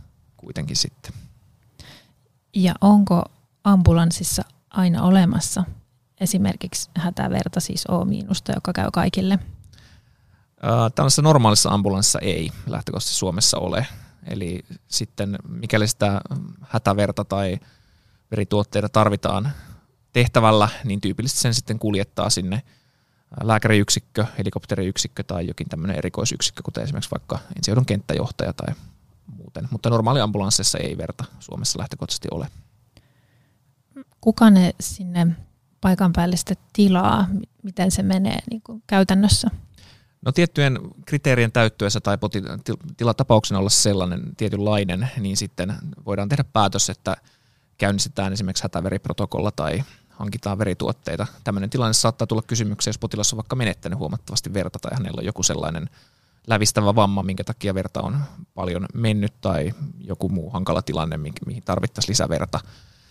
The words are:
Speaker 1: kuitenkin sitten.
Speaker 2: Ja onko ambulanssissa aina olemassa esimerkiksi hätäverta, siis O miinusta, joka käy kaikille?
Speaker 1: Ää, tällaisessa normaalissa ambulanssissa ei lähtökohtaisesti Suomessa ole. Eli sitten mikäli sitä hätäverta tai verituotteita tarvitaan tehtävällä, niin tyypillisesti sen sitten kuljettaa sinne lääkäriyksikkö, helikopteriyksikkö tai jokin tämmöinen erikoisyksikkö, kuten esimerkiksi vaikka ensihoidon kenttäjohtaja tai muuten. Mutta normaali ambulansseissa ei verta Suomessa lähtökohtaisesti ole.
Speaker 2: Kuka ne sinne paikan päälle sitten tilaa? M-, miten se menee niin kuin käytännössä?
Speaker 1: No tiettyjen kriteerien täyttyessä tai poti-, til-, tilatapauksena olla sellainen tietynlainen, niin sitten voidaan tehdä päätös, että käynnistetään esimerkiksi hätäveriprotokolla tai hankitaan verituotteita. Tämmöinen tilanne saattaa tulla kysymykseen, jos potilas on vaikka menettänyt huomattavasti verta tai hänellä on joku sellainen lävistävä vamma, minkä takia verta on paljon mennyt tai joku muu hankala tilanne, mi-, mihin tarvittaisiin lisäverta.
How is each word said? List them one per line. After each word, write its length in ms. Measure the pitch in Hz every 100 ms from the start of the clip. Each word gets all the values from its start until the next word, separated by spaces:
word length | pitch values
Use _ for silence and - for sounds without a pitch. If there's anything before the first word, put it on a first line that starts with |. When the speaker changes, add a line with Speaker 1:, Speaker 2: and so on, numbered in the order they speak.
| - _ _ _
Speaker 1:
kuitenkin 400 | - - - -
sitten. 360 | - - - - - - _ _ _ - - - _ _ _ _ _ 202
Speaker 2:
Ja 200 | 180 170
onko 440 | 202 208 196 175 - _ _ _ 202
ambulanssissa 800 | 196 170 170 170 - 175 - - _ _
aina 320 | - 180 170
olemassa 640 | 180 190 175 - - - 180 - - _ _ -
esimerkiksi 720 | 190 185 196 - - - - -
hätäverta, 640 | 170 180 - - - -
siis 240 | - - -
O 160 | 175 185
miinusta, 480 | 208 202 196 -
joka 200 | 196 -
käy 160 | 180 202
kaikille? 460 | 180 170 180 185 196 - - - - - - _ _ _ _ _ _
Speaker 1:
Ää, 280 | 113 113 117
tällaisessa 320 | - 143 139
normaalissa 480 | 151 151 110 104 120
ambulanssissa 480 | 101 101 95 98 -
ei 320 | 95 82 80 - 95
lähtökohtaisesti 520 | 110 - - - -
Suomessa 400 | 92 85 - -
ole. 280 | 90 90 135 - - _ -
Eli 380 | - 87 87 - 87 _
sitten 500 | - 107 - 101 101 -
mikäli 400 | 117 - 110 107
sitä 320 | - 104 98 - 135 - -
hätäverta 640 | - - - 101 101 101 101
tai 340 | 98 98 98 - _ _ _ _ _ _
verituotteita 580 | 110 101 104 101 104 104
tarvitaan 640 | 110 107 101 - 95 131 143 - - _ _ _
tehtävällä, 560 | 123 120 120 110 110 104 - 127
niin 160 | 98
tyypillisesti 400 | 98 - 120 -
sen 140 | 123 113
sitten 240 | - 113
kuljettaa 520 | 110 101 101 - 104
sinne 320 | 113 92 104 - _ _ _ _ _ _ -
lääkäriyksikkö, 840 | 113 107 110 107 104 - - - 107 -
helikopteriyksikkö 840 | 98 - - 98 92 98 - -
tai 240 | 98 90 87
jokin 220 | - 82
tämmöinen 280 | - 101 80
erikoisyksikkö, 680 | 90 - - - - - -
kuten 200 | - 58
esimerkiksi 260 | - -
vaikka 280 | - - - - -
ensihoidon 300 | - 117 131
kenttäjohtaja 640 | 104 - 73 - - -
tai 220 | - - - - - _ _ - 101
muuten. 320 | 160 - 123
Mutta 200 | 113 -
normaali 300 | 117 110 139
ambulansseissa 580 | 107 101 98 - - -
ei 200 | - -
verta 260 | 82 - - -
Suomessa 380 | - - - -
lähtökohtaisesti 500 | - - - - -
ole. 180 | - - - - _ _ _ _ _ _ _ _ _ _ _ _ 277 - _
Speaker 2:
Kuka 300 | 226 220 226
ne 240 | 196 180 -
sinne 460 | - - 180 175 170 165 - _ _ _
paikan 320 | 190 180 190
päälle 240 | 165 175 180
sitten 200 | - 185 _
tilaa? 540 | - 202 185 185 - 185
M-, 100 | 196 - _
miten 280 | 196 185 190
se 120 | 185
menee 360 | 190 190 196 - -
niin 120 | 226
kuin 200 | - 226 -
käytännössä? 640 | 196 190 190 202 - 233 - - _ - - _ _ 123
Speaker 1:
No 80 |
tiettyjen 460 | 131 170 - 139 131 - - -
kriteerien 460 | 143 147 123 117
täyttyessä 480 | 123 110 - 101 107
tai 180 | - 101
poti-, 240 | 104 101 95 98 -
til-, 120 | 110 - -
tilatapauksena 640 | 117 110 135 110 - 98
olla 100 | 98
sellainen 520 | - 107 101 90 87 - -
tietynlainen, 720 | 107 101 104 107 98 90 127 127
niin 200 | 98 98
sitten 380 | 101 - 90 - - - -
voidaan 220 | 101 101
tehdä 160 | 143 139
päätös, 460 | 113 101 98 -
että 260 | 90 - 90 _ _ _ _ _ -
käynnistetään 540 | 101 101 - - 98
esimerkiksi 300 | 98 95 92
hätäveriprotokolla 880 | - 87 90 95 - - 101 - 104
tai 340 | - 78 82 135 - _
hankitaan 500 | - 101 110 101 98
verituotteita. 680 | 101 90 - - - 82 104 - -
Tämmöinen 260 | 101 98
tilanne 220 | - 113
saattaa 340 | 110 117 - 113
tulla 160 | 110
kysymykseen, 500 | - 117 107 101 -
jos 60 | 104
potilas 340 | 113 107 104
on 40 | 110
vaikka 200 | 110 127
menettänyt 420 | 110 87 - 98
huomattavasti 560 | 76 - - - - 98
verta 240 | 90 -
tai 140 | - 131
hänellä 240 | 92 -
on 60 | 92
joku 180 | -
sellainen 480 | - - 80 80 80 - _ _ _ _ -
lävistävä 480 | 110 104 - 101 110
vamma, 280 | 101 98
minkä 220 | 95 92 -
takia 300 | 123 101 95
verta 280 | - -
on 220 | - 143 139 - - -
paljon 320 | 92 87 95 123
mennyt 380 | 113 107 101 -
tai 340 | 101 82 76 - 147 -
joku 300 | - 92 92
muu 220 | 95 73
hankala 320 | 87 92 90
tilanne, 340 | 82 76 80 80
mi-, 160 | 76 - -
mihin 160 | 113
tarvittaisiin 500 | - 90 87 - -
lisäverta. 480 | 110 - 78 - - - - - _ _